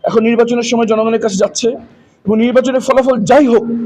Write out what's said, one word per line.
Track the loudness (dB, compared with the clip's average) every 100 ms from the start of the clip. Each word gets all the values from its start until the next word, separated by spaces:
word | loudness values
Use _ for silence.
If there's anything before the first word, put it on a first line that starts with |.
এখন | 0 0
নির্বাচনের | 0 0 0 -2
সময় | -2 -2 0
জনগণের | 0 0 -2
কাছে | -2 -2
যাচ্ছে | -4 -2 -6 -6 -16 _ _ _ -4
এবং | 0
নির্বাচনের | 2 0 0 -2
ফলাফল | 2 2 2 -2
যাই | 2 4 4
হোক | 2 0 -8